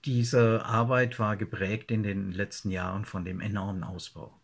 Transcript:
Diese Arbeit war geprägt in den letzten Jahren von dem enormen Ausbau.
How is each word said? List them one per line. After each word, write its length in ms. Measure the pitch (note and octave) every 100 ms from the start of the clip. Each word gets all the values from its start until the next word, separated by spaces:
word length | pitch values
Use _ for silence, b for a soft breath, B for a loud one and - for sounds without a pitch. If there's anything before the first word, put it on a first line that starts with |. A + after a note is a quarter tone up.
Diese 600 | - B2 A#2+ B2+ A#2 A2+
Arbeit 540 | - A2+ A#2 B2+ B2 -
war 180 | G#2+ G#2
geprägt 540 | G#2+ - F#2+ A2 -
in 120 | A2+
den 300 | G#2 G2 G2
letzten 380 | F2+ G2+ - G2+
Jahren 340 | F#2 F2+ F#2+
von 200 | - G2
dem 160 | F2+ F2+
enormen 420 | G2+ G2+ F#2+ F#2+
Ausbau. 500 | D#2+ F2 - E2+ B1 -